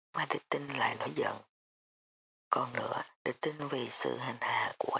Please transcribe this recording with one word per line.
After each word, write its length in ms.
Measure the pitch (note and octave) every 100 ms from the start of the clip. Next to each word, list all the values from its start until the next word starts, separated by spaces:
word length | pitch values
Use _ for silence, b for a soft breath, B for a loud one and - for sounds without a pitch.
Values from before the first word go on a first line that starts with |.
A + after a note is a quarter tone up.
| _
mà 120 | - D3
địch 140 | - -
tinh 180 | C#3+ C#3+
lại 280 | A#2 A2+ A2
nổi 160 | B2 D#3
giận? 260 | G#2 G#2 - _ _ _ _ _ _ _ _ _ _
Còn 240 | C3 B2+
nữa, 280 | B2 - - - -
địch 180 | C3 -
tinh 260 | D3+ D3+ C#3+
vì 220 | C3+ A#2
sự 280 | - C3 A#2+
hành 200 | B2+ A#2+
hạ 320 | - - - -
của 220 | -